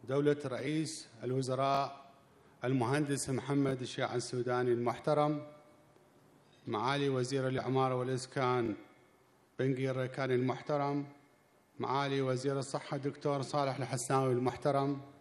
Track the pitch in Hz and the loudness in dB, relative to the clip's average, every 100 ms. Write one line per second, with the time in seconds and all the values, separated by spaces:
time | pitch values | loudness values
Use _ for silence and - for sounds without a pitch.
0 | 117 135 147 143 135 120 135 156 156 - | 0 2 4 2 -2 -4 -2 -2 -2 -6
1 | - - 120 131 127 131 135 139 139 - | -14 -8 -2 -2 0 0 2 2 0 -6
2 | - - - - - - 123 131 117 143 | -20 -20 -20 -20 -20 -6 0 2 2 2
3 | 143 139 135 127 135 143 135 131 123 - | 0 -2 -2 -2 0 2 2 0 -6 -4
4 | 123 123 - 127 120 - 123 120 120 110 | -2 -2 -2 -4 0 0 2 2 0 0
5 | - 151 151 151 - - - - - - | 2 4 4 0 -6 -18 -20 -20 -20 -20
6 | - - - - - - 127 113 120 143 | -20 -20 -20 -20 -20 -16 -6 -2 0 2
7 | 139 131 123 139 131 131 - 131 131 127 | 2 2 0 0 0 -2 0 2 2 2
8 | 127 127 - 139 127 123 113 101 - - | 0 -4 -4 0 2 2 0 -2 -10 -20
9 | - - _ _ _ - 131 127 135 131 | -20 -20 _ _ _ -2 0 0 0 -2
10 | 127 143 131 127 131 131 - 147 143 143 | -4 -2 2 2 2 -2 -2 0 2 0
11 | 139 - - _ _ _ _ - 120 139 | -4 -12 -20 _ _ _ _ -8 -2 0
12 | 139 139 131 127 139 139 127 147 - 143 | 2 2 2 0 0 -2 -2 -6 -4 -4
13 | 139 - 147 143 123 147 139 131 127 131 | -4 -2 -2 0 0 0 0 -2 -4 -4
14 | - 135 135 123 127 - 147 139 139 139 | 0 2 4 2 0 0 0 2 0 -2
15 | - - | -8 -20